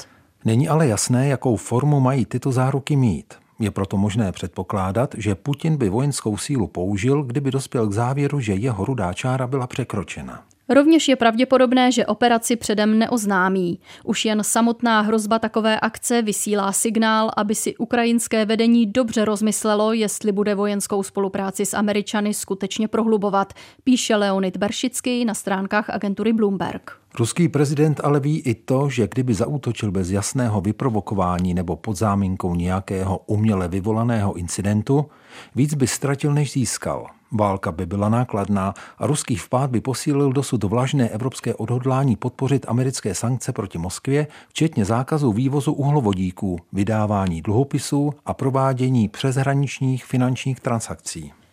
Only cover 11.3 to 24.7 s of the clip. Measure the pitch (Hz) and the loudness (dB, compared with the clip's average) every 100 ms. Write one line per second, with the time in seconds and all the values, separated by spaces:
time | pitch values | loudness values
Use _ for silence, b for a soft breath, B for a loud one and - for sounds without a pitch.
11.3 | 220 254 254 254 254 247 240 - 214 240 | 2 2 4 4 4 4 2 0 2 2
12.3 | 226 - 233 - 214 214 220 226 240 208 | 2 0 -4 -2 0 2 2 2 0 0
13.3 | 190 185 190 175 170 B B - 202 220 | 2 2 2 -2 -4 B B -4 -2 0
14.3 | 214 202 226 233 233 240 220 208 220 208 | 0 0 2 2 2 2 2 4 0 2
15.3 | 226 220 226 220 220 220 - - 240 214 | 0 0 0 2 2 0 -4 -2 0 0
16.3 | 202 208 202 196 190 233 220 220 220 220 | -2 -2 0 0 0 0 2 4 4 2
17.3 | - 208 214 208 - 254 240 233 233 - | 0 0 0 -2 -4 0 2 4 2 2
18.3 | 226 214 220 233 233 214 247 233 220 208 | 0 2 2 4 6 4 2 0 2 0
19.3 | 208 214 202 220 208 214 226 208 - 214 | 2 0 0 0 2 2 2 0 -2 -2
20.3 | 196 208 196 208 202 - 202 196 196 196 | 0 0 0 0 -2 -2 -4 -2 -2 -2
21.3 | 196 196 - 196 - 208 208 208 214 208 | -2 -4 -2 -2 0 0 0 -2 -2 -2
22.3 | 208 - 190 196 - 214 214 226 220 202 | -4 -4 -6 -4 -4 -2 0 2 2 2
23.3 | 196 196 - B B - 254 - 214 202 | 0 -2 -6 B B 2 2 2 2 2
24.3 | 190 190 180 208 | 2 0 -2 -4